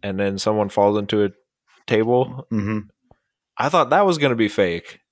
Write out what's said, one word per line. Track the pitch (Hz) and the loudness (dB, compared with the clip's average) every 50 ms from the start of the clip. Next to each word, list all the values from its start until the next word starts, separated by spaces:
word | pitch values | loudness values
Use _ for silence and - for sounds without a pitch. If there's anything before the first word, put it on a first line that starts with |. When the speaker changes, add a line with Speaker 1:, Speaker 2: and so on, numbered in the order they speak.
Speaker 1:
and | - 101 95 95 | -8 -8 -6 -4
then | 101 98 98 98 | -4 -4 -4 -2
someone | - 110 107 107 104 98 | -2 -2 0 0 -2 0
falls | - - 101 101 104 107 | 2 2 2 4 2 0
into | 101 98 - 107 104 | -2 0 0 0 0
a | 98 95 _ _ _ _ _ _ _ _ _ _ | 0 -2 _ _ _ _ _ _ _ _ _ _
table. | - - 107 110 113 123 123 131 127 123 131 127 _ | -2 0 0 2 2 2 0 0 -2 -6 -16 -10 _
Speaker 2:
Mm-hmm. | 117 107 101 104 107 107 107 - _ _ _ _ _ _ _ _ _ _ _ _ _ | -4 -4 -2 -2 -4 -6 -6 -10 _ _ _ _ _ _ _ _ _ _ _ _ _
Speaker 1:
I | - 117 143 | -4 -2 0
thought | - 175 151 120 | 2 2 2 2
that | 147 185 208 | 2 2 4
was | 190 175 156 | 2 2 2
gonna | 147 139 123 | 2 0 2
be | 113 110 104 | 2 0 0
fake | - - 101 90 85 85 - - - _ _ _ | 2 2 0 2 0 -4 -8 -12 -20 _ _ _